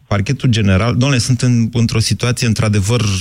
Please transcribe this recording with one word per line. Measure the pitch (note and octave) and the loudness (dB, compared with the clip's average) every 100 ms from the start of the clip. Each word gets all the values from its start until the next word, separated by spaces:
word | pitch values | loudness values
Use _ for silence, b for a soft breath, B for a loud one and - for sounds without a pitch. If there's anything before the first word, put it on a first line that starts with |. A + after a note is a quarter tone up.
| - | -6
parchetul | G2+ G2 C3+ C3+ | -4 -2 -2 0
general... | A2+ G2+ F#2 A2+ B2 | 2 2 2 0 0
Domnule, | B2 A#2+ | 0 0
sunt | - B2 | 0 0
în, | B2+ A#2+ A2+ | 2 2 2
într-o | A#2 A#2 A2+ | 0 0 0
situație, | G#2+ G2+ A#2+ A#2+ A#2+ | -2 -2 -2 -2 0
într-adevăr, | G#2+ A2 G#2 F#2+ A#2+ A2 F#2+ | 0 0 0 0 0 -2 -4